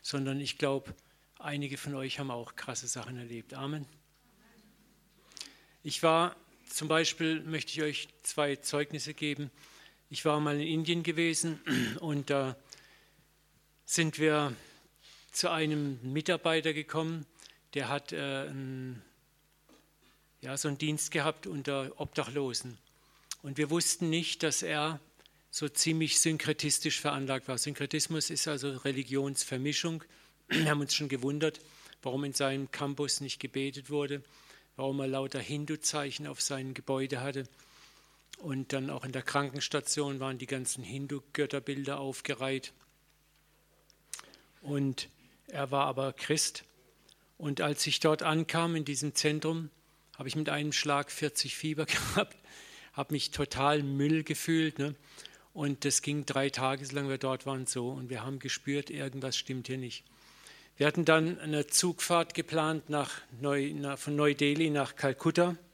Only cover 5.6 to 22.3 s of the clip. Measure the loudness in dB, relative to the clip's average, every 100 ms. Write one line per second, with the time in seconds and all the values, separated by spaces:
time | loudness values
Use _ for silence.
5.6 | -20 _ -8 2 6 6 4 -2 -18 -20
6.6 | -10 -4 2 2 2 2 0 0 -2 -6
7.6 | -4 -2 -2 -2 -8 -10 -6 0 0 0
8.6 | -2 -2 -2 -4 -8 -4 -4 -4 -6 -12
9.6 | -20 -20 -20 _ -12 0 2 4 4 2
10.6 | 0 0 2 0 0 2 2 2 0 -2
11.6 | 0 0 0 -2 -2 0 2 2 2 -4
12.6 | -12 -20 -20 -20 _ _ _ _ _ _
13.6 | _ _ -2 2 2 4 4 4 2 -2
14.6 | -12 -20 -20 _ -20 -20 -8 -2 0 2
15.6 | 2 2 0 -4 -4 -2 2 2 4 4
16.6 | 2 -2 -2 -2 -2 -2 -8 -18 -20 -20
17.6 | _ -4 -2 -2 -4 -6 -4 -4 -6 -8
18.6 | -8 -8 -8 -12 -16 _ _ _ _ _
19.6 | _ -20 _ _ _ _ _ _ -8 -2
20.6 | -2 0 0 0 0 2 2 0 -4 -4
21.6 | -2 -2 -2 -6 -6 -2 -2